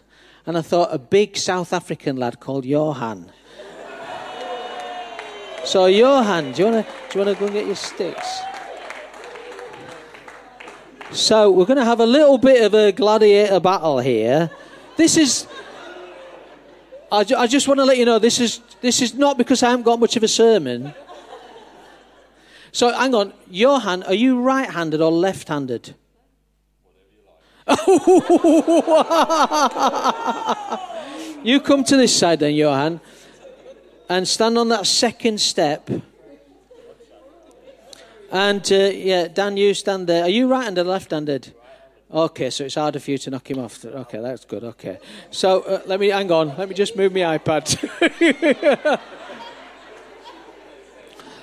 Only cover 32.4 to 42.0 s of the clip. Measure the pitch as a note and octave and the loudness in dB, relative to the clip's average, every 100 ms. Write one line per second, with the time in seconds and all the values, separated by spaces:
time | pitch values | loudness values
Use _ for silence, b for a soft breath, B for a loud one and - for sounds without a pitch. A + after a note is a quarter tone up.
32.4 | D3 D3+ D3+ C3+ D3+ E3+ - B B B | 0 2 2 2 -2 -6 -14 B B B
33.4 | B - - - _ _ - F3+ F3+ - | B -20 -20 -20 _ _ -6 -4 -2 0
34.4 | A3+ A#3 A#3 A3+ F3+ - A#3+ - A#3 G#3 | 0 0 0 0 0 0 -2 -2 -4 -2
35.4 | - - C#3+ D3+ - - - _ - - | -4 0 -2 -2 -6 -10 -10 _ -20 -20
36.4 | _ _ _ A#4+ A#4 - A#4 _ C5+ E4+ | _ _ _ -20 -20 -20 _ _ _ _
37.4 | D#4+ _ C5 - - - B B - F#3 | _ _ -20 -20 -20 -20 B B -8 -2
38.4 | G3+ G3+ - G3 G3 F#3+ F#3 F#3 E3 D#3+ | 0 -2 0 2 2 -2 -2 -2 -2 -4
39.4 | G3+ G3 G3+ F#3 - F#3+ F#3 E3+ F3 A3 | -4 0 0 0 -4 -4 -2 0 0 0
40.4 | B3+ C4 A#3 F3+ F3+ F#3+ - D#3 D3+ C3+ | 0 0 -2 -4 -4 -4 -6 -6 -4 -6
41.4 | - - b b b b | -8 -20 b b b b